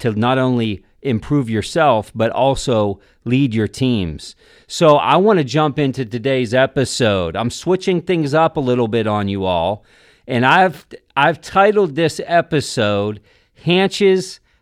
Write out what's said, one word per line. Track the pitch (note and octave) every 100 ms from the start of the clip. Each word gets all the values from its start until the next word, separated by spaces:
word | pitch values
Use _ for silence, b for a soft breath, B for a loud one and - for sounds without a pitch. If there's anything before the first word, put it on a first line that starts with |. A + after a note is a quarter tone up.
to | B2
not | G#2 A#2+ C3
only | B2+ A#2+ A2 F#2+ _ _
improve | C#3+ A2 - D3 A#2
yourself, | A2 - F3 D3+ A2+ -
but | A2+ A2+
also | - C3+ C3 - A2 G#2 G2 b b
lead | A#2+ C3 C#3
your | A2 G#2
teams. | - C3 A2+ F2 D#2 - - b b b
So | - D#3+ D3
I | A2 D#3
want | G#3 F#3+
to |
jump | C3 D3 D#3 B2+
into | C#3 B2+
today's | A2+ A#2+ B2+ C3 A#2
episode. | B2+ C3+ C#3+ B2 - A2+ G2 E2+
I'm | F2 A#2+
switching | - E3+ F#3 F#3+ F3
things | F3 F3 C#3+
up | D#3 D#3+ D#3+
a |
little | B2+ B2 A2+
bit | A#2 G#2+
on | G#2 G2+
you | G2 F#2
all, | F2 E2+ G#2+ b b b b -
and | A#2+
I've, | B2+ E3+ F#3 - _ - _ C#3
I've | D3+ D#3
titled | - F#3+ G3+ G#3 F#3
this | C#3 D#3+ - -
episode | E3+ D#3+ C3 - - G#2 G2+ G#2 G#2+ b b b _
Hanch's | D#3 F3+ F#3+ - G3 F#3 F3+ - _ _